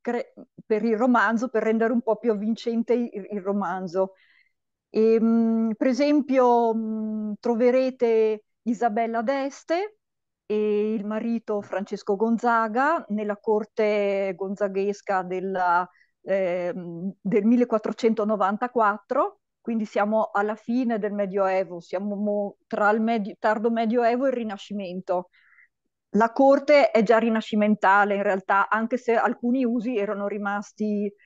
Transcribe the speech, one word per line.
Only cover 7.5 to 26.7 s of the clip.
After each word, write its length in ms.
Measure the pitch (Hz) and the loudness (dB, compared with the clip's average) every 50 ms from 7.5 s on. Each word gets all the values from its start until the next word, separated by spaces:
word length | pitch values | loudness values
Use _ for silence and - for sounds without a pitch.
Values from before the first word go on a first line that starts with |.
| 240 220 247 247 247 262 262 262 254 _ 247 233 226 220 220 220 214 208 _ _ _ _ | 0 2 2 4 4 2 0 0 -2 _ 0 2 2 2 2 2 0 -4 _ _ _ _
Isabella 600 | _ 220 247 180 240 233 208 233 233 226 226 226 | _ -4 -2 0 0 0 0 0 -2 -2 -4 -4
d'Este 760 | 233 214 277 277 269 277 - - _ - 320 349 403 427 _ _ _ _ _ _ _ _ _ _ _ | -2 -2 -2 -2 -4 -6 -8 -12 _ -4 -2 -2 -2 -6 _ _ _ _ _ _ _ _ _ _ _
e 480 | _ 214 214 214 214 208 208 208 214 220 | _ -2 -2 0 0 0 0 0 -2 -2
il 100 | 220 202 | -4 -4
marito 560 | 208 214 220 226 233 233 226 - - 214 202 | -6 -6 -4 -2 -2 -4 -4 -4 -4 -6 -6
Francesco 540 | 202 - - 185 196 - 214 190 - - 202 | -6 -6 -6 -8 -6 -6 -10 -10 -4 -4 -2
Gonzaga 880 | 190 220 226 233 226 - 240 233 226 226 220 208 247 269 294 330 330 - - | 0 2 0 0 0 0 0 2 2 0 0 0 0 0 2 0 -2 -4 -6
nella 280 | 202 208 214 208 202 | -6 -4 -4 -4 -6
corte 1000 | 202 _ 226 214 214 214 - _ - 214 208 208 208 202 202 196 196 196 196 180 | -6 _ 0 0 0 -2 -4 _ 0 0 2 2 0 0 0 0 0 -2 -4 -4
gonzaghesca 880 | 165 196 190 202 190 208 196 190 196 196 202 202 - _ - 196 185 | -6 -6 -8 -4 -4 -4 -4 -2 -2 -2 -2 -4 -6 _ -4 -2 -2
della, 680 | 180 180 185 185 180 196 190 185 180 180 170 175 180 - _ _ _ _ _ _ | -2 -4 -6 -6 -4 -4 -4 -2 0 2 2 0 0 -4 _ _ _ _ _ _
ehm, 880 | _ - 190 196 190 175 175 185 175 175 170 185 170 175 170 165 180 196 185 _ | _ -4 -2 0 0 -2 -2 -2 -4 -6 -6 -8 -10 -10 -10 -8 -8 -8 -10 _
del 240 | _ 196 214 208 214 | _ 0 0 2 4
millequattrocentonovantaquattro, 2000 | 226 247 240 247 240 226 214 - - 220 - - 226 220 226 208 214 220 202 202 185 208 208 247 247 - 240 220 202 208 214 _ _ 254 262 349 415 - _ _ _ _ _ | 4 4 4 4 2 0 -2 -2 -4 -6 0 0 0 0 0 0 -2 0 0 0 0 0 -2 -4 -4 0 2 2 2 0 -2 _ _ -2 0 0 -2 -4 _ _ _ _ _
quindi 240 | _ 226 233 226 214 | _ -6 -4 -4 -4
siamo 460 | 208 - 214 202 208 214 220 214 - | -2 0 0 0 2 2 0 0 0
alla 240 | - 202 202 214 226 | 0 -2 -2 -2 -4
fine 420 | 220 _ - 233 254 262 233 233 214 | -6 _ -4 -2 0 0 0 -2 -2
del 140 | 208 208 | -2 -4
Medioevo, 680 | 202 202 202 190 185 202 196 190 190 190 190 165 180 170 | -2 -4 -4 -2 0 0 0 2 2 0 -2 -4 -8 -14
siamo 340 | 165 - - 185 202 208 202 | -12 -8 -8 -6 -4 -4 -4
mo-, 400 | 196 208 208 202 208 202 202 - _ _ | -4 -2 -2 -2 -2 -4 -6 -10 _ _
tra 240 | _ - 208 208 202 | _ -4 0 2 2
il 100 | 220 226 | 2 2
medi-, 360 | 220 226 233 226 196 196 - _ | 0 0 0 -2 -4 -6 -10 _
tardo 320 | - 220 220 220 208 233 | -2 0 0 0 0 -2
Medioevo 560 | 226 226 233 220 233 247 240 226 240 247 277 | 0 0 0 0 0 2 2 2 0 2 0
e 20 | 269 | -2
il 60 | 254 | -2
Rinascimento. 920 | 247 226 220 196 202 - - 202 208 196 175 180 185 180 - 180 180 180 _ _ _ _ _ _ _ _ _ _ _ _ _ _ _ _ _ - | -2 -6 -8 -8 -10 -12 -10 -10 -8 -8 -8 -10 -10 -4 -4 -4 -4 -4 _ _ _ _ _ _ _ _ _ _ _ _ _ _ _ _ _ 2
La 160 | 202 226 226 | 2 2 2
corte 600 | 233 - 269 269 277 277 277 302 | 4 4 6 6 6 4 4 4